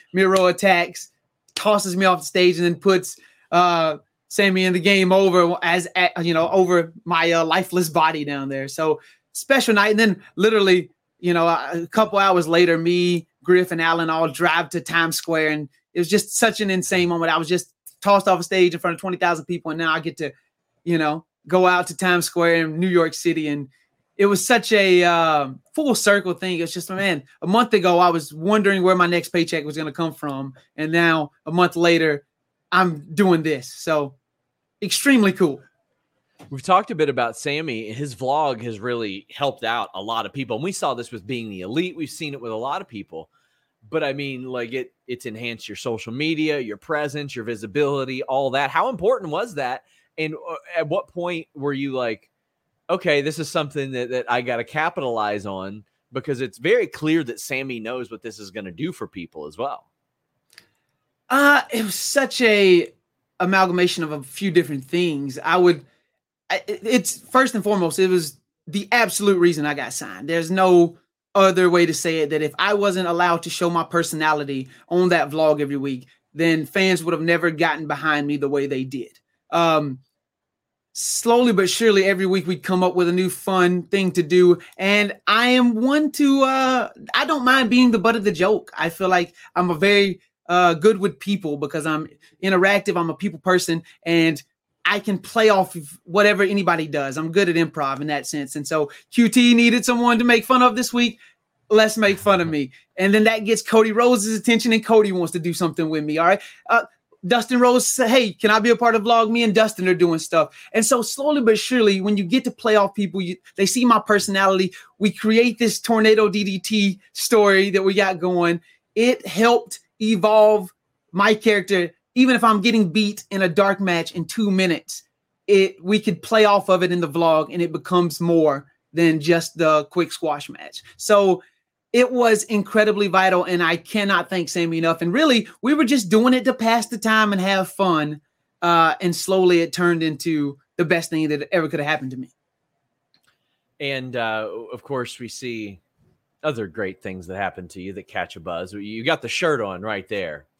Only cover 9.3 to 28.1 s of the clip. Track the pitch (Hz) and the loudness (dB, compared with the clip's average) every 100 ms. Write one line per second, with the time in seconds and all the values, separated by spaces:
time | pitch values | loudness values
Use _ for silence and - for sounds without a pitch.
9.3 | - - 269 233 208 208 214 220 175 - | -16 0 2 4 2 2 4 2 2 -8
10.3 | - 208 220 196 185 - _ _ _ 175 | -2 2 2 4 2 0 _ _ _ -2
11.3 | 175 170 165 139 170 170 - 214 202 196 | 0 2 0 -4 -8 -4 0 0 2 4
12.3 | 180 160 165 175 165 165 180 175 175 - | 2 2 2 4 2 0 0 0 -2 -6
13.3 | _ - 180 180 170 165 165 160 160 165 | _ 2 2 2 -2 0 0 0 -2 -2
14.3 | 160 170 165 175 170 - 170 165 165 - | 0 0 0 -2 -8 -4 -2 0 -4 -4
15.3 | 160 156 151 147 _ _ 175 165 202 208 | -2 0 -2 -8 _ _ -6 0 -2 -2
16.3 | - 226 214 202 185 180 185 175 170 165 | 0 0 0 -4 -4 -2 -2 0 -2 -2
17.3 | 160 165 180 - _ - _ 202 202 196 | -2 -2 -4 -6 _ -20 _ 2 2 4
18.3 | 180 170 190 180 170 175 165 190 180 175 | 0 0 2 2 2 -6 -6 -8 -2 -2
19.3 | 160 147 175 160 156 165 160 160 156 147 | -2 -6 -10 -8 -4 -2 -2 -6 -10 -12
20.3 | - _ _ _ _ 170 165 151 160 - | -12 _ _ _ _ -4 -2 0 -4 -10
21.3 | _ - 185 185 180 175 160 185 175 165 | _ -2 2 4 2 -2 -4 0 0 0
22.3 | 175 170 170 160 156 185 175 160 160 175 | 0 2 2 0 -2 0 2 0 -2 -4
23.3 | 156 151 147 135 _ _ _ _ - 202 | -2 -4 -6 -8 _ _ _ _ -2 0
24.3 | 190 - 240 - 214 190 180 175 170 165 | 0 2 0 2 2 4 4 4 2 2
25.3 | 151 135 131 _ - 294 226 208 202 190 | 0 -2 -8 _ -4 -2 0 2 2 0
26.3 | 170 185 170 165 180 165 190 196 156 - | -6 -4 -4 -6 -8 -10 -4 -2 -4 -8
27.3 | _ 175 220 233 208 180 175 180 | _ 0 2 4 2 4 4 4